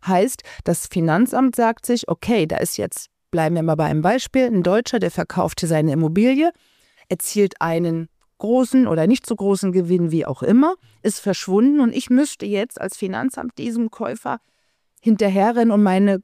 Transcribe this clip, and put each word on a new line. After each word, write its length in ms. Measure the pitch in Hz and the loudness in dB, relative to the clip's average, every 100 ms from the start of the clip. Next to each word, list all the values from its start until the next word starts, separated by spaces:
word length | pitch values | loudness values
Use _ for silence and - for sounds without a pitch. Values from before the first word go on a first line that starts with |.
| - | 0
Heißt, 360 | 185 240 - - - | 2 0 -2 -14 -8
das 220 | - 170 - | -4 -4 -4
Finanzamt 720 | 185 165 160 254 240 262 240 | -2 0 2 2 2 0 2
sagt 300 | 226 226 - | 0 0 -2
sich, 200 | 240 - | -2 -2
okay, 380 | 170 - 233 160 | -6 -2 0 0
da 120 | - | -2
ist 180 | - - | -4 -4
jetzt, 320 | - - - _ _ | -6 -8 -16 _ _
bleiben 240 | 170 160 170 | -2 0 0
wir 60 | |
mal 140 | 160 156 | 0 0
bei 100 | 156 | 0
einem 160 | 151 | 0
Beispiel, 420 | 175 247 - 262 | 0 0 -2 0
ein 180 | 247 208 | 2 2
Deutscher, 360 | 170 208 247 233 | 2 0 0 -2
der 100 | 180 | -2
verkauft 500 | - 170 185 175 - | -4 -6 -2 -4 -2
hier 100 | 165 | -2
seine 220 | 160 156 | 0 0
Immobilie, 580 | 143 160 175 240 269 330 - _ _ _ _ - | 0 0 2 2 2 0 -2 _ _ _ _ -8
erzielt 520 | 180 - 208 196 - | -8 -4 0 0 0
einen 460 | 165 165 170 165 165 _ _ _ | -2 0 -2 -4 -6 _ _ _
großen 480 | 208 247 247 262 240 | 0 0 2 4 4
oder 200 | 160 165 | 2 2
nicht 200 | 254 - | 2 0
so 100 | 220 | -4
großen 360 | 196 196 196 | 0 0 0
Gewinn, 380 | 180 175 180 170 | 0 0 0 0
wie 160 | 160 - | 0 -4
auch 160 | 165 | -4
immer, 320 | - 233 311 370 _ _ | 2 4 4 0 _ _
ist 160 | 214 - | -6 -4
verschwunden 600 | 202 180 - 196 254 294 | -4 -4 -2 2 4 4
und 140 | 240 | 2
ich 160 | - - | 0 0
müsste 340 | 247 294 - | 0 0 -4
jetzt 340 | 202 202 240 - | -6 -4 -6 -8
als 180 | 190 - | -10 -8
Finanzamt 580 | 190 190 262 - 254 - | -8 -4 -6 -6 -10 -10
diesem 340 | 240 226 220 | -6 -4 -4
Käufer 480 | - 214 226 - 233 _ _ _ _ _ _ | -6 -8 -8 -8 -10 _ _ _ _ _ _
hinterherrennen, 680 | 226 214 202 190 208 233 233 | 0 2 2 2 2 2 2
um 100 | 208 | 4
meine 360 | 202 185 202 190 | 4 4 2 2